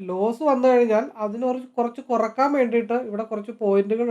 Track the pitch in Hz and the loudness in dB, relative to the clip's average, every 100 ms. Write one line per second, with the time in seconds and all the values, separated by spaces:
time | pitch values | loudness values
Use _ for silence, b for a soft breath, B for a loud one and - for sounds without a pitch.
0 | 185 185 214 233 311 262 254 247 240 214 | -8 -2 -2 0 0 2 4 4 4 2
1 | 285 226 214 226 254 254 254 - 233 233 | 0 -6 -8 -4 -4 -4 -6 -4 -4 -6
2 | 254 226 220 220 277 285 240 233 214 240 | -4 -2 0 0 2 2 2 0 0 -2
3 | 247 208 220 214 208 226 208 196 202 220 | -4 -6 -6 -8 -10 -4 2 2 2 0
4 | 240 | -2